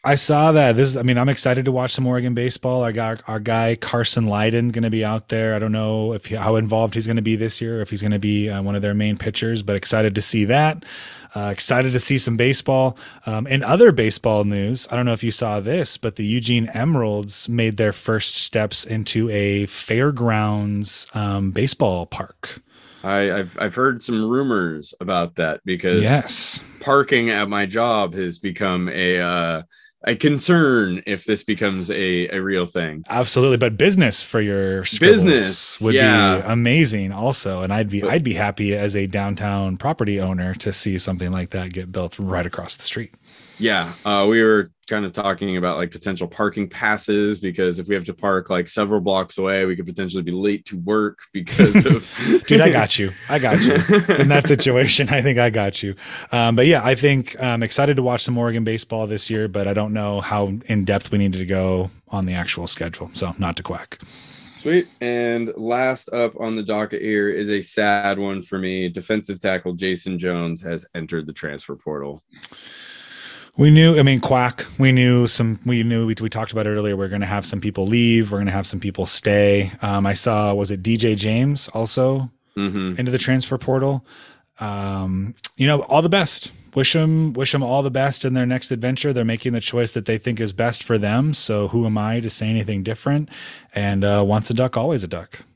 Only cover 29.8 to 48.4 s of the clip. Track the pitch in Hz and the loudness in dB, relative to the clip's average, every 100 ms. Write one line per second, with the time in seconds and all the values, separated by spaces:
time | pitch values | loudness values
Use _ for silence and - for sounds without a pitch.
29.8 | _ _ - 120 151 143 - 175 147 123 | _ _ -4 0 0 0 2 4 6 4
30.8 | 95 90 104 95 - 104 - 98 104 95 | 2 -2 -6 -6 -2 -2 -2 -2 -2 -2
31.8 | 90 98 95 90 90 98 95 95 87 90 | -4 -2 0 0 -2 -4 -2 -2 -2 -4
32.8 | 80 78 - 123 117 127 135 120 120 107 | -6 -8 -6 -2 0 2 2 4 2 4
33.8 | 180 190 131 - - 113 104 98 95 95 | 4 4 2 2 -2 -2 0 0 0 -2
34.8 | 92 - 170 214 180 135 95 92 - - | -2 4 6 6 6 4 2 -2 -4 -2
35.8 | 110 131 131 117 98 92 104 117 117 147 | 2 4 6 6 4 2 0 0 2 4
36.8 | 143 107 95 98 117 - 98 92 92 104 | 2 0 -4 -4 -2 -2 -4 -4 -2 -2
37.8 | 104 101 98 151 131 92 104 101 104 101 | -2 -2 0 0 0 -2 -4 -2 -2 0
38.8 | 101 101 98 101 101 98 104 101 98 92 | -2 -2 -2 -2 -4 -4 -4 -2 -2 -2
39.8 | 143 160 104 98 92 92 90 95 107 95 | -4 -2 -2 -2 -2 -2 -4 -4 -4 -2
40.8 | 104 92 - 90 90 92 90 95 90 90 | -2 -2 -4 -4 -4 -4 -6 -8 -8 -10
41.8 | 90 92 87 - 98 90 87 - 87 - | -8 -8 -8 -6 -4 -4 -4 -8 -10 -6
42.8 | - - 107 _ _ - - - 110 98 | -6 -6 -12 _ _ -20 -20 -4 0 0
43.8 | 85 85 104 101 101 117 110 107 90 _ | -2 -6 0 2 4 6 6 4 0 _
44.8 | - 107 95 95 98 90 101 92 90 78 | -6 -6 -4 -4 -4 -2 -4 -2 -2 -2
45.8 | 87 85 101 90 87 - 104 104 95 - | -6 -6 -8 -6 -8 -2 -2 -2 -8 -2
46.8 | 110 107 - 104 104 101 98 87 92 87 | -2 0 0 0 0 -2 -6 0 -2 -2
47.8 | 87 101 87 90 101 95 | -2 -4 -4 -4 0 0